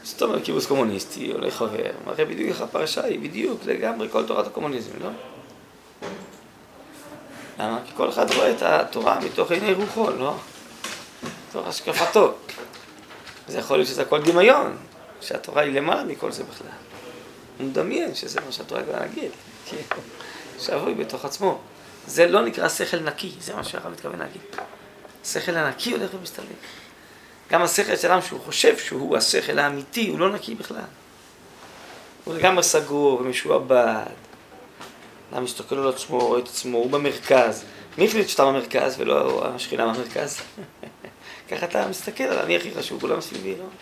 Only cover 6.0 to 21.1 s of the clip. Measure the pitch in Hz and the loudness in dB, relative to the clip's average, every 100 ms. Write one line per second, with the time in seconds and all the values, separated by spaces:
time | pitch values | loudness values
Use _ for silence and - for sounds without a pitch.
6 | - - - - - - - - - - | -12 -12 -16 -20 -20 -20 -20 -20 -20 -20
7 | - - - - - - 107 117 123 - | -18 -18 -18 -18 -16 -6 -4 -4 -6 -2
8 | - - - - 156 - - 156 - - | 0 2 2 4 4 4 4 4 4 2
9 | 107 - - - 123 175 208 185 202 220 | 2 2 0 0 2 2 2 2 0 0
10 | 220 113 135 - - - - - - - | 0 0 -2 -4 -10 -18 -18 -12 -10 -10
11 | - - - - - - - - - 151 | -14 -12 -12 -12 -8 -6 -6 -4 -2 0
12 | 165 220 180 - - - - - - - | 4 6 6 4 -12 -14 -14 -16 -20 -20
13 | - - - - - - 143 139 156 - | -20 -18 -18 -18 -8 -6 2 2 2 0
14 | 135 151 151 175 202 269 - - - - | 2 4 6 8 10 10 6 -4 -14 -20
15 | - - - - - 143 147 135 151 - | -20 -14 -6 -6 -2 0 2 0 0 0
16 | - 147 - - - - - - - - | -2 -6 -6 -6 -10 -12 -16 -16 -18 -18
17 | - - - - - - 135 - 170 269 | -16 -16 -18 -20 -20 -8 -4 0 0 0
18 | 320 - - - - - - 120 - - | -2 -4 -6 -8 -8 -10 -6 -6 -4 -4
19 | - - 254 - - - - - - - | -6 -6 -10 -10 -20 -20 -12 -12 -8 -8
20 | - - - - - - - 143 196 - | -10 -16 -16 -16 -16 -10 -4 -2 -2 -2
21 | - | -4